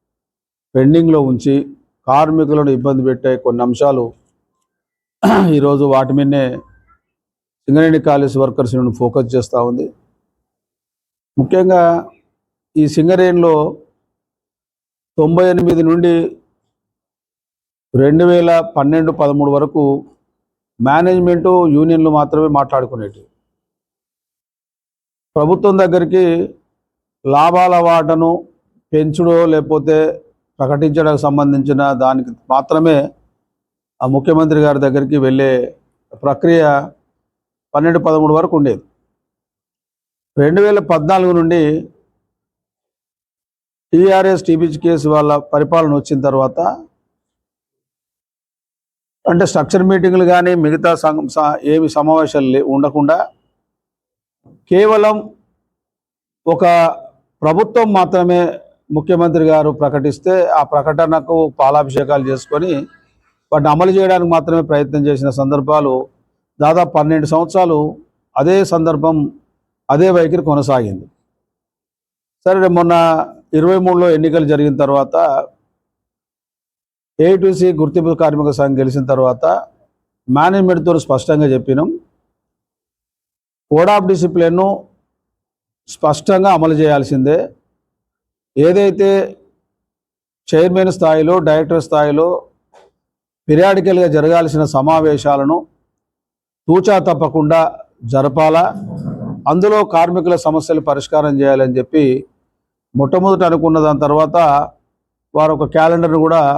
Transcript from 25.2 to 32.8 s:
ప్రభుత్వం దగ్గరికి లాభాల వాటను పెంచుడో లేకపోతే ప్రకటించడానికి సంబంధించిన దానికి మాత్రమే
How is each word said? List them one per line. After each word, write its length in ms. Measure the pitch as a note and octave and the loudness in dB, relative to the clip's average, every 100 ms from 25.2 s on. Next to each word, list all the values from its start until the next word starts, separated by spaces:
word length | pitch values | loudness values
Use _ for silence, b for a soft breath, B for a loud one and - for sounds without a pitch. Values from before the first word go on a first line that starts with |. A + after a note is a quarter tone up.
| _ D#3 | _ -4
ప్రభుత్వం 400 | D3+ F#3 G3+ F#3+ | -2 0 0 2
దగ్గరికి 480 | F3+ F3+ D#3+ F#3 F3+ E3 G3 - _ _ _ _ _ _ C3+ | 2 0 0 0 0 -2 -6 -12 _ _ _ _ _ _ -2
లాభాల 500 | C#3+ E3 F3+ F3+ F3 | 2 2 2 2 2
వాటను 460 | E3+ E3+ D#3 D#3+ E3 F3 - _ _ _ _ | 2 2 0 0 0 -2 -8 _ _ _ _
పెంచుడో 400 | D#3 D#3 D3+ E3+ E3+ E3+ | -2 -2 -2 0 2 2
లేకపోతే 520 | D#3 D3+ D#3 C#3 D#3 D#3 - - _ _ - | 0 0 -4 0 0 0 -4 -16 _ _ -8
ప్రకటించడానికి 600 | C3+ C#3+ D#3 D3+ D#3 C#3+ | -4 -2 -2 0 0 0
సంబంధించిన 600 | C#3+ C#3+ C#3+ C#3 C3+ C#3 C#3 | -2 0 0 0 -2 -2 -2
దానికి 380 | C3 C3 C3 B2 A2+ - | 0 0 -2 -6 -14 -4
మాత్రమే 460 | C3 C3+ D#3+ | -4 0 0